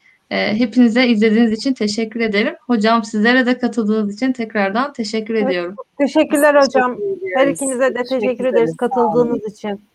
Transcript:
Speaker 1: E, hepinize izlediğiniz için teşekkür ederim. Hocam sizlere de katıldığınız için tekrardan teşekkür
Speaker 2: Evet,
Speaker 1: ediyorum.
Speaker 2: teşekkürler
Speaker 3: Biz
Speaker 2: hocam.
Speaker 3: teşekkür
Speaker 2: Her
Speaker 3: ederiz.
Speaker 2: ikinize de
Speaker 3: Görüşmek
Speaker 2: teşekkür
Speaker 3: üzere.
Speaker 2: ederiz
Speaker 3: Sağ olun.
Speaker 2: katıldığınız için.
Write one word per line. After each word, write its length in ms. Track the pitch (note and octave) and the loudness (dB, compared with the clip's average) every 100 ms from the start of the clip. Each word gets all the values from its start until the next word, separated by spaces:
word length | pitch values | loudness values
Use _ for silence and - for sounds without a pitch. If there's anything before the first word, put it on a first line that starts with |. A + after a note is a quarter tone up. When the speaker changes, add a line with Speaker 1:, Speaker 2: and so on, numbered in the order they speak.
| _ _ - | _ _ -8
Speaker 1:
E, 280 | G3 G3 G#3+ | -4 -2 0
hepinize 480 | B3 B3+ A#3+ A#3 B3+ | 0 4 4 4 2
izlediğiniz 460 | G#3+ A3 G#3+ A#3 | 4 4 4 2
için 220 | G#3+ C#4 | 0 -2
teşekkür 460 | B3+ G#3 G#3 A3 A#3 | -2 -2 -2 -6 -4
ederim. 340 | A3+ G3+ B3+ - - | -2 0 -2 -4 -2
Hocam 380 | A#3+ G#3+ A3+ | 0 2 2
sizlere 420 | G#3+ G#3+ A3 B3+ B3 | 0 0 2 4 2
de 120 | B3 | 0
katıldığınız 560 | A#3+ A#3+ G#3 A3 G#3 | -2 -2 0 0 -2
için 180 | G#3 C4 | -4 -4
tekrardan 600 | B3+ A3 G#3+ G3 G#3 C#4+ | -4 -4 -2 -2 -2 -4
teşekkür 420 | C#4+ G#3 A3 G#3+ | -4 -6 -6 -4
Speaker 2:
Evet, 120 | A3+ G#3 | -2 0
Speaker 1:
ediyorum. 300 | F3+ F3 G3+ - - | -2 -6 -10 -16 -4
Speaker 2:
teşekkürler 560 | C#4+ D#4 D4+ D4+ D4 C#4+ | -2 0 0 2 4 4
Speaker 3:
Biz 60 | C#4 | 4
Speaker 2:
hocam. 300 | C4 B3 A3 | 2 -2 -2
Speaker 3:
teşekkür 400 | G3+ F#3+ F#4+ F3+ | -6 -6 -6 0
Speaker 2:
Her 60 | |
Speaker 3:
ederiz. 160 | C#4 - | 0 0
Speaker 2:
ikinize 260 | C4+ B3 | -4 0
de 40 | B3+ | -2
Speaker 3:
Görüşmek 320 | A#3+ B3 C4 | -2 -4 -2
Speaker 2:
teşekkür 240 | B3+ A#3 | -2 -2
Speaker 3:
üzere. 140 | B3+ A#3 | 0 0
Speaker 2:
ederiz 180 | A3+ E3 | 0 -2
Speaker 3:
Sağ 60 | A#3 | -4
olun. 80 | |
Speaker 2:
katıldığınız 580 | B3+ A3+ A#3+ A#3+ E3 G#3 | 0 0 0 0 -2 -8
için. 280 | G3+ G#3+ G3+ _ | -10 -10 -10 _